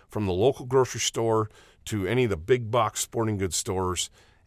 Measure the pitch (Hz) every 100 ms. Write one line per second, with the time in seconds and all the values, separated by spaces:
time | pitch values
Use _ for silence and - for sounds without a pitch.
0 | _ 107 101 90 120 135 123 131 123 117
1 | - - 113 110 107 - - _ - 110
2 | 92 120 123 90 85 131 113 120 110 -
3 | - 123 110 104 95 - - 92 92 90
4 | - _ _ _